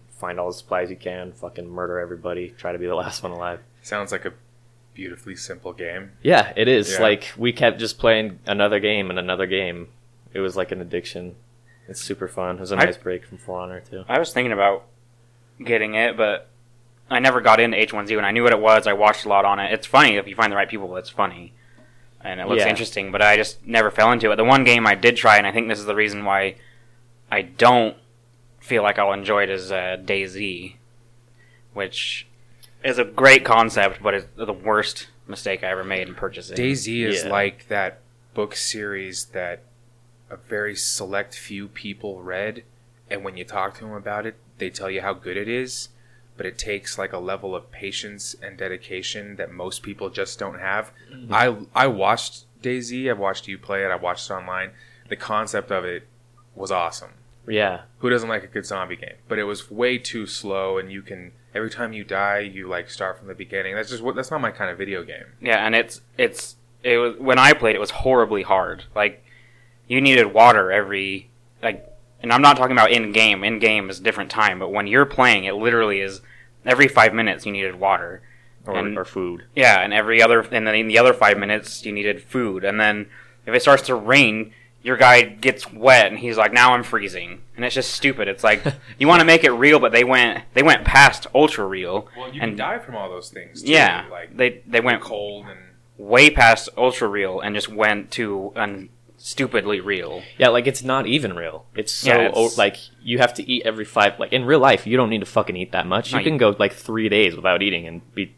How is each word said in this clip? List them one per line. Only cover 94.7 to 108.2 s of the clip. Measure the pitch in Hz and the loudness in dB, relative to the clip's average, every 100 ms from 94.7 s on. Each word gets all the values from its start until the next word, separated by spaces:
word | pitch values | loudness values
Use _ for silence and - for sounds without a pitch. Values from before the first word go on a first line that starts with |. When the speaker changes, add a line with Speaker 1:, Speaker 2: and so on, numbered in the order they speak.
| 117 | 0
Speaker 3:
went | 123 117 | 2 -2
Speaker 2:
cold | - 104 104 104 101 | -4 -10 -10 -12 -18
and | 92 92 _ _ - | -20 -20 _ _ -14
Speaker 3:
way | 101 123 151 | 2 6 6
past | 147 117 110 - - | 8 6 6 0 0
ultra | 127 - 110 | 0 0 -4
real | 101 95 92 | -2 -4 -4
and | 104 | -6
just | 104 107 | -6 -6
went | 107 107 104 - | 0 0 0 -4
to | - 110 98 101 113 | -8 -6 -6 -8 -6
an | 104 98 92 _ _ _ | -6 -8 -16 _ _ _
stupidly | - - 127 113 101 101 | -12 -6 -2 -2 -2 -4
real. | 98 92 87 87 - - | -4 -6 -6 -12 -10 2
Speaker 1:
Yeah, | 127 | 4
like, | 120 123 | 4 0
it's | 131 | -4
not | 127 135 110 | -2 -2 0
even | 147 120 87 | -2 -4 -8
real. | 82 80 - | -10 -12 -14
It's | 107 107 | -10 -8
so | - 131 | -4 2
Speaker 3:
Yeah, | 117 101 | 4 4
it's | 113 | 2
Speaker 1:
o-, | 113 117 | 2 2
like, | 104 - - _ | 0 0 -18 _
you | 120 120 | -4 2
have | 123 | 2
to | - - | 0 -6
eat | 123 113 | -4 -4
every | 110 | -6
five, | 107 110 101 - | -4 2 2 0
like, | 98 | -4
in | 127 123 | -2 2
real | 151 | 4
life, | 131 104 107 | 6 4 2
you | 127 | 0
don't | 113 | 0
need | 110 | -2
to | 95 | -2
fucking | 110 98 90 | -2 -2 -6
eat | 92 | -6
that | 92 85 | -4 -2
much. | 98 - | -2 -2
Speaker 3:
No, | 123 | -2
Speaker 1:
You | |
Speaker 3:
you | 123 | -2
Speaker 1:
can | 147 | 2
go, | 110 101 | 2 2
like, | 101 | -2
three | - - 113 107 | -4 -8 -4 2
days | 104 95 82 | 4 2 2
without | 92 90 | 0 0
eating | 98 85 82 | 0 -4 -8
and | 85 - | -16 -14
be | 98 | -10